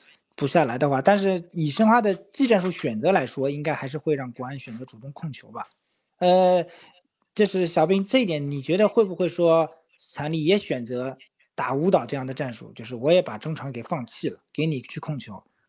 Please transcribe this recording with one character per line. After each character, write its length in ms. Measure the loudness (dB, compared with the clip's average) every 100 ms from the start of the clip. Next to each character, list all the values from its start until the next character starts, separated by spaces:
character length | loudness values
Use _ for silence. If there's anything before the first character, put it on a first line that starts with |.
| _ _ _ -6
不 100 | 0
下 180 | 2
来 140 | 2 0
的 100 | 0
话， 140 | 2
但 160 | 4 4
是 300 | 2 -2 -4
以 180 | -4 -2
申 160 | 2 4
花 140 | 4
的 140 | 4
技 320 | -2 -6 0 4
战 140 | 4
术 100 | 2
选 300 | -4 -4 0
择 120 | 2
来 140 | 2 0
说， 220 | -2 -4
应 140 | -2
该 120 | -4
还 120 | -4 -6
是 120 | -6
会 160 | -2
让 160 | -2 -2
国 120 | -10
安 140 | -10 -10
选 180 | -12 -14
择 60 |
主 140 | -14 -16
动 140 | -18
控 200 | -12 -12
球 180 | -12 -14
吧。 180 | -14 -14 _ _ _ _ -2
呃， 480 | 4 6 6 2 0 -10 -20 _ _ _ _
就 120 | 0 0
是 200 | 2 0
小 200 | 2 2
兵， 160 | 2
这 160 | 2 0
一 60 |
点 260 | 2 -2 -4
你 100 | -6
觉 160 | -2 2
得 120 | 2
会 160 | 4
不 100 | 0
会 140 | 0 -4
说 420 | 2 4 4 2 -4 _ _
斯 180 | -18 -8
坦 160 | -4
利 120 | -2
也 120 | 2 2
选 300 | 0 -6 -4
择 320 | -6 -6 -10 -20 _ _
打 200 | -6 -2
无 160 | 0 2
导 160 | 2 0
这 100 | -6
样 100 | -6
的 60 |
战 200 | -6 -6
术， 200 | -8 -16
就 100 | -16
是 100 | -12
我 180 | -4 2
也 80 | 2
把 160 | 2 -6
中 180 | -8
场 160 | -8 -8
给 120 | -10
放 240 | -8 -8 -8
弃 240 | -8 -8
了， 100 | -8 _
给 140 | -4 -2
你 140 | -2
去 180 | -8 -12
控 200 | -8 -10
球， 260 | -10 -18 _ _